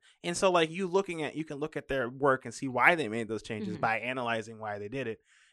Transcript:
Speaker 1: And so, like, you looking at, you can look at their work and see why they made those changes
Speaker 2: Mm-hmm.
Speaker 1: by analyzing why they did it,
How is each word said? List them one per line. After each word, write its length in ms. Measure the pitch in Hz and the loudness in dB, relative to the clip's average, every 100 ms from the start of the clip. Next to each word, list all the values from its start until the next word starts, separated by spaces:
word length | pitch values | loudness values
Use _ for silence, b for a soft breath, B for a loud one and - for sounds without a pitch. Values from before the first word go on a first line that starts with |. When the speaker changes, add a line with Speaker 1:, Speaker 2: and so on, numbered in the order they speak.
| b b | b b
Speaker 1:
And 140 | 175 175 | -6 2
so, 140 | 196 | 4
like, 180 | 175 160 | 4 4
you 160 | 170 190 | 0 0
looking 380 | 185 196 165 | 0 0 -4
at, 120 | 143 147 | -4 -4
you 80 | |
can 140 | 156 143 | -6 -6
look 180 | 156 147 | -6 -6
at 120 | - | -4
their 200 | 139 120 | -2 -2
work 380 | 135 139 131 120 | 2 4 4 0
and 80 | |
see 140 | - 135 | -8 -2
why 260 | 123 135 | 6 6
they 140 | 175 120 | 6 2
made 200 | 113 107 | -2 -2
those 140 | 107 | -4
changes 320 | - 107 98 | -4 -6 -4
Speaker 2:
Mm-hmm. 80 | 139 | 0
Speaker 1:
by 160 | 113 110 | 0 0
analyzing 600 | 120 131 120 113 110 110 | -2 -2 -2 -2 -4 -10
why 180 | 107 104 | -8 -6
they 120 | 104 | -6
did 180 | 135 117 | -6 -6
it, 140 | 107 b b b | -8 b b b